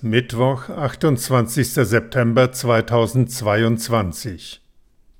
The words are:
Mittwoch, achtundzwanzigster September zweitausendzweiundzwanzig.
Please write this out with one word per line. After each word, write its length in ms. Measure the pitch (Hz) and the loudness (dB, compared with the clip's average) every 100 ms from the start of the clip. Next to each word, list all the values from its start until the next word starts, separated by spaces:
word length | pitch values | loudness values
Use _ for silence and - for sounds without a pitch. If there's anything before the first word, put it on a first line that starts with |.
Mittwoch, 640 | 113 113 117 117 131 131 - | 0 0 0 0 0 0 -6
achtundzwanzigster 1120 | - 139 - 160 127 - 127 113 139 123 143 | -6 -6 0 0 0 2 0 2 0 0 0
September 680 | 101 113 - 131 117 120 127 | 2 2 0 0 2 2 2
zweitausendzweiundzwanzig. 2000 | - 120 113 113 117 110 127 123 - 107 107 113 113 - 113 92 - 110 85 - - _ _ _ _ _ _ | 0 0 0 2 0 2 0 0 0 0 2 2 0 0 0 -2 -6 -10 -12 -16 -20 _ _ _ _ _ _